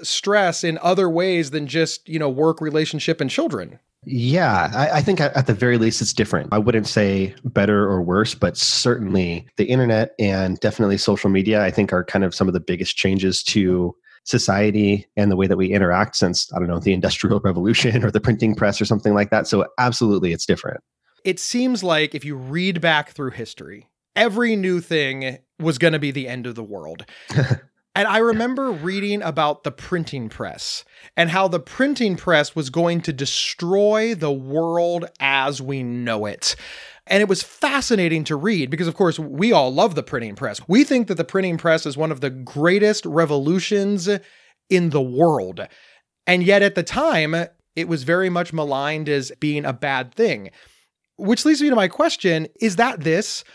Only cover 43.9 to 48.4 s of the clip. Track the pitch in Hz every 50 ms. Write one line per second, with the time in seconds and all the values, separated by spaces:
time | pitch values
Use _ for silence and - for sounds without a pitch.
43.9 | 208 196 165 190 202 190 - - _ _ _ _ _ _ _ _ 185 180 175 165
44.9 | 143 147 131 127 120 127 165 170 156 127 95 92 92 85 - - - - - -
45.9 | _ _ _ _ _ _ _ - 180 180 180 180 196 202 202 202 196 196 170 -
46.9 | - 240 294 330 277 165 156 151 160 165 170 170 _ _ _ _ _ - 170 175
47.9 | 165 151 127 131 170 180 190 185 175 175